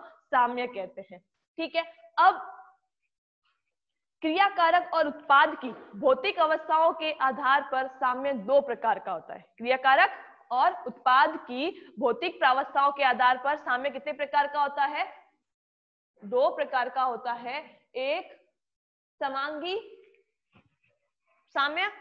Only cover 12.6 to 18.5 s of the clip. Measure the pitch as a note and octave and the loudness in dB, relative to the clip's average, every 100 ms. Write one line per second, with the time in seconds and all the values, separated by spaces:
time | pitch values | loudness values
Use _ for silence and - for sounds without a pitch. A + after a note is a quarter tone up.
12.6 | C4+ C#4 C#4 C#4 C4 A#3+ B3+ B3+ C#4 D4+ | 0 0 0 2 0 4 2 2 -2 -4
13.6 | D4+ B3 C#4 B3+ D4+ C#4+ C#4+ D4 C#4+ D4 | -2 -2 -4 -6 -10 -8 -2 0 0 -2
14.6 | C#4+ C#4+ C#4 D4+ F#4+ - _ _ _ _ | -2 0 -2 -2 -8 -10 _ _ _ _
15.6 | _ _ _ _ _ _ G3+ B3 D#4 - | _ _ _ _ _ _ -4 0 2 0
16.6 | C#4 C4 B3 B3+ B3+ A3+ B3 A#3+ A#3+ C#4+ | -4 -2 -2 -2 -4 -4 -8 -8 -8 -10
17.6 | D#4 _ _ B3 C4+ E4+ F4+ - _ | -12 _ _ -8 -4 -4 -8 -20 _